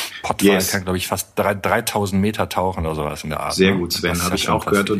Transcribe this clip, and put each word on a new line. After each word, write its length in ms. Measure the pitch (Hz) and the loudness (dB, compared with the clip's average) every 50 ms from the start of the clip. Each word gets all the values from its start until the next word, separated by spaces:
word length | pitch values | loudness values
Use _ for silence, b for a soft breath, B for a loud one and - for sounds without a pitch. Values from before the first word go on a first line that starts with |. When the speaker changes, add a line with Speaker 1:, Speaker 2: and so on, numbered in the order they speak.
| B B B B - | B B B B -6
Speaker 1:
Pottwal 300 | - - - 95 101 98 | -4 -2 4 4 6 6
Speaker 2:
Yes. 180 | 95 95 - - | 4 2 0 -2
Speaker 1:
kann, 100 | 101 90 | -4 -2
glaub 140 | 90 92 | -2 -2
ich, 100 | 90 - | -2 -2
fast 320 | - 98 95 - - _ - | -2 -4 -4 -4 -4 _ 0
drei, 160 | 92 98 104 | 2 2 0
dreitausend 680 | 98 - 95 98 113 113 - - 107 101 92 98 95 | 0 0 0 0 0 0 0 -2 0 0 2 2 2
Meter 280 | 98 107 107 - 92 82 | 2 2 0 -2 -4 -2
tauchen 360 | - 95 92 95 87 87 80 | 0 0 0 0 -2 -2 -4
oder 120 | 78 78 | -2 -2
sowas 260 | 78 76 76 73 - - | -2 -4 -4 -6 -6 -6
in 80 | 78 | -6
der 80 | 76 71 | -6 -4
Art, 160 | 71 76 76 | -4 -4 2
Speaker 2:
Sehr 200 | 90 92 95 98 | 4 4 4 4
Speaker 1:
ne? 40 | 92 | 2
Speaker 2:
gut, 140 | 87 82 - | 0 -2 -4
Sven, 160 | - - 85 | -2 -2 -2
Speaker 1:
Das 80 | 87 85 | -2 0
ist 60 | 87 | -2
Speaker 2:
hab 60 | 90 | -2
Speaker 1:
ja 40 | 98 | -2
Speaker 2:
ich 80 | 95 - | 0 0
Speaker 1:
schon 120 | - 107 | 0 0
Speaker 2:
auch 120 | 107 - | 0 2
gehört. 240 | - 104 101 98 101 | 2 2 2 2 2
Und 60 | 107 98 | 0 0